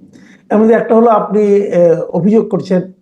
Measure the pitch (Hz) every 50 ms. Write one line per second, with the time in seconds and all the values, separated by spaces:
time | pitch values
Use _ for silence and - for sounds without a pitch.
0 | - - _ - - - - _ _ - - 208 220 220 233 208 - - 233 220
1 | 233 240 220 208 190 - 190 214 214 202 202 202 202 - - 175 175 170 165 170
2 | - - - 180 160 208 214 226 - - 202 175 - - 190 180 175 - - _